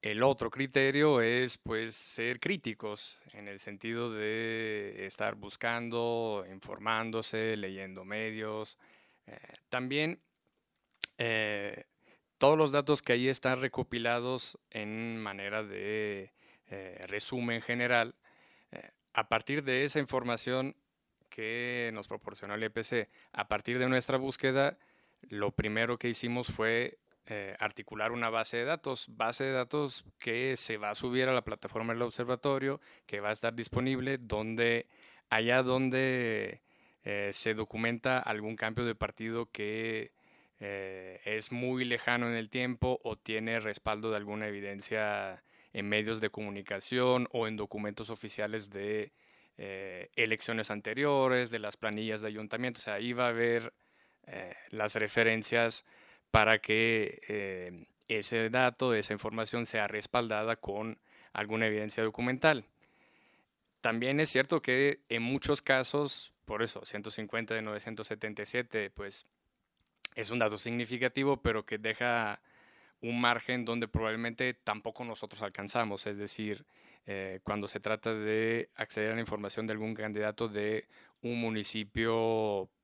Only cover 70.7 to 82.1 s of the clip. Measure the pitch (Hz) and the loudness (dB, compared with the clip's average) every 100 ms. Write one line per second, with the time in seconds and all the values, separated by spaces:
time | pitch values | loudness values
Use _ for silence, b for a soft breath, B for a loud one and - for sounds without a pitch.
70.7 | 120 113 120 127 - 139 135 117 110 - | -4 -4 0 0 2 2 2 2 0 -2
71.7 | 110 110 107 120 117 107 107 b b b | -4 -2 0 2 2 0 -4 b b b
72.7 | b b b 117 117 120 120 - 123 117 | b b b -4 2 4 4 2 -2 0
73.7 | 117 113 - 110 110 117 117 127 120 - | -2 0 0 0 -2 -4 0 -2 -2 -4
74.7 | 107 113 - 123 110 104 101 104 - 101 | -4 -4 -8 -8 -8 -10 -8 -8 -6 -2
75.7 | 120 113 101 - 101 104 - 107 101 - | 0 0 0 -4 -4 -6 -4 -4 -4 -10
76.7 | B B B - 98 95 95 - 104 101 | B B B -10 -8 -6 -8 -4 -2 -2
77.7 | 104 107 110 113 110 107 110 113 117 - | -4 -2 0 0 -2 2 2 4 2 -2
78.7 | - 110 - 107 113 113 107 101 - 110 | -6 -6 -2 0 0 -2 -4 -4 -4 -4
79.7 | 110 110 107 107 104 107 107 117 104 104 | -4 -4 -4 -4 -2 -2 0 -2 0 0
80.7 | 113 - B B B 120 120 113 110 101 | 0 -4 B B B -6 -2 0 0 -2
81.7 | 110 107 113 113 | -4 -2 0 2